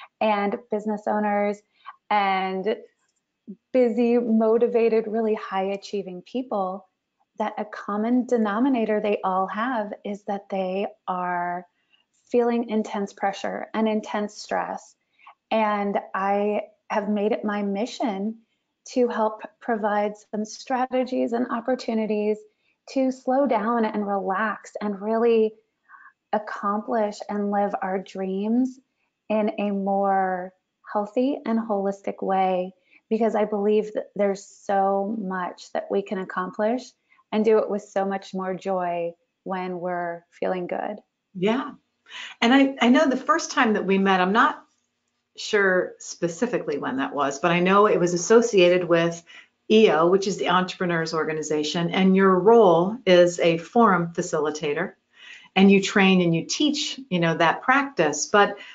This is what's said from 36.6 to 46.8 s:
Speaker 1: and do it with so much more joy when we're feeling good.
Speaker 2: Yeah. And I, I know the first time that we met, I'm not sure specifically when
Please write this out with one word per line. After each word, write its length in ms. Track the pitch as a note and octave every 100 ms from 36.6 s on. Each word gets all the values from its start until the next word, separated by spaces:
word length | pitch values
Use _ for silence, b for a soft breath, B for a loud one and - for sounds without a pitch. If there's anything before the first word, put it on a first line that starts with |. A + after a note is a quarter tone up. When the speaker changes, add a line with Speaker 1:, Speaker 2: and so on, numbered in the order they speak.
| G#3+ B3+ - _ _ _ _
Speaker 1:
and 120 | G#3+
do 140 | G#3+ G#3+
it 120 | -
with 120 | G3+
so 240 | - G3 G3
much 280 | G3 -
more 200 | F#3+ F#3
joy 600 | F3+ G3 F#3 F3 F3 E3+ E3+ _ _
when 360 | F3+ F#3 F#3 F3+
we're 440 | F3+ F3 F3 E3+ -
feeling 380 | _ F#3+ F3+ F3
good. 300 | - - G#3 - _ _
Speaker 2:
Yeah. 380 | F#3+ G3 B3 D4 - _ _ B B B -
And 140 | A#3
I, 220 | C4+ C4+ -
I 80 | A#3+
know 180 | C#4 D#4
the 80 | B3+
first 340 | - D#4+ -
time 220 | C#4+ A#3
that 120 | G3+ F#3
we 120 | G3
met, 240 | G3 F#3
I'm 100 | F#3
not 320 | A3 D4 - - _ _ _ _ _ _ -
sure 560 | - G#3 G3 F3+ D#3+ -
specifically 800 | - - E3+ - A#3 E3+ -
when 200 | C#3+